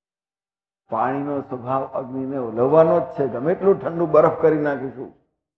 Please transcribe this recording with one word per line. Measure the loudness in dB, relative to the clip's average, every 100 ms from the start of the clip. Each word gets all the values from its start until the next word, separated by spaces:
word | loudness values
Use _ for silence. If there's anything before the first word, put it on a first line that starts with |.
| _ _ _ _ _ _ _ _ _
પાણીનો | -2 -2 -2 -4 -6
સ્વભાવ | -6 -10 -4 -4
અગ્નિને | -4 -8 -6 -8 -6 -6
ઓલવવાનો | -6 0 4 6 6 2
જ |
છે. | -2 -4 -4
ગમે | -2 -2
એટલું | 2 2 2
ઠંડુ | -2 -4 4
બરફ | 4 4 4
કરી | 2 2
નાખીશું | -2 -4 -8 -10 -16 _ _ _ _